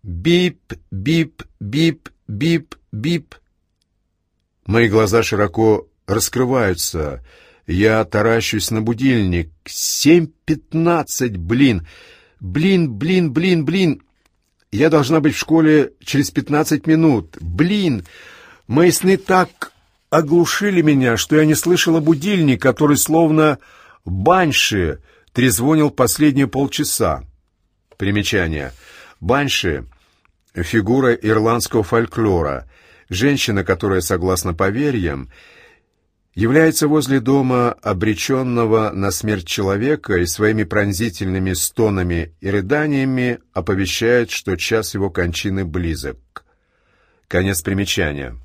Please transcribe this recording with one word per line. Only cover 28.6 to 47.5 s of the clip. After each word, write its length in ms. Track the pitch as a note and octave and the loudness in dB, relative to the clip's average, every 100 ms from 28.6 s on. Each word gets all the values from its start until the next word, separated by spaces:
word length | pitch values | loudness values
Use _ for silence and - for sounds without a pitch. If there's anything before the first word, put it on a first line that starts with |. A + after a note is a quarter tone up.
| C2+ B1 - - - _ | -8 -14 -20 -20 -20 _
Банши — 680 | F2+ C3 C#3 - F#2 C#2+ A#1+ _ _ _ _ _ _ - | -2 0 0 -2 -2 -4 -8 _ _ _ _ _ _ -8
фигура 560 | F2 A2+ G2 B2+ C3 | -2 -2 0 2 2
ирландского 720 | A#2 G#2+ A2 A2 A#2 - A#2 | 0 0 2 2 0 0 -2
фольклора. 840 | G2 A#2 A#2 - A2 F2 D2 C2 - _ _ _ _ | 0 0 -2 -2 0 0 -2 -6 -10 _ _ _ _
Женщина, 560 | F#2 C3+ C#3 - G2+ F#2 | -2 0 0 0 -2 -2
которая, 340 | F#2 G#2 F#2+ | -2 0 0
согласно 540 | E2+ F#2 F#2 F#2 F#2 | 0 -2 0 -2 -4
поверьям, 760 | E2+ G2 G#2+ D3 A#2+ E2+ C#2 B1+ - - - - _ _ _ _ _ _ - | -2 -2 0 -2 -2 -4 -6 -12 -20 -20 -20 -20 _ _ _ _ _ _ -4
является 520 | A2+ C#3+ D#3+ D#3 D3+ | 2 4 4 2 0
возле 320 | D3+ B2+ C3+ | 0 2 0
дома 540 | A#2 C#3 C3 B2 A#2+ | 2 2 2 2 0
обреченного 1160 | - - F#2+ G#2+ G#2 - C3 B2+ A#2+ A2+ A2 G#2+ | -2 -4 -2 -2 -2 -2 -2 0 -2 2 2 0
на 180 | F#2+ G2 | -2 -4
смерть 340 | - G#2+ G2+ F2 | -4 -4 -4 -4
человека 680 | - G2 G2+ B2+ D3+ - | -4 -2 -2 -2 -4 -2
и 120 | F#2 F2 | -2 -2
своими 380 | - G#2+ A2 | 0 0 0
пронзительными 880 | G2+ G#2 G2+ F2+ A2+ - F#2+ F#2+ F#2 | -2 -2 -2 -2 -6 -4 -4 -2 -2
стонами 840 | F2 - - A2 G2 F2 E2+ D#2+ _ | -2 -4 0 0 0 -2 -2 -4 _
и 100 | F#2+ | -4
рыданиями 880 | G2+ F#2+ D3 D3+ C#3+ C3+ C3 B2 A#2+ _ | -2 0 -2 0 0 -2 -2 -2 -4 _
оповещает, 800 | - E2+ G2 F#2 - A#2 B2 A#2 | -8 -4 -2 -2 -2 2 2 0
что 240 | - - F2 | -6 -6 -6
час 380 | - A2 G#2 | -2 -2 -2
его 160 | G2+ G2 | -4 -4
кончины 560 | E2+ F2 E2+ G2+ F#2+ F2+ | -2 -4 -4 -4 -4 -4
близок. 800 | E2+ E2+ D2 C2+ C2 _ - _ _ _ _ _ _ _ _ _ | -4 -4 -6 -8 -12 _ -20 _ _ _ _ _ _ _ _ _
Конец 340 | F2+ F#2+ | -2 0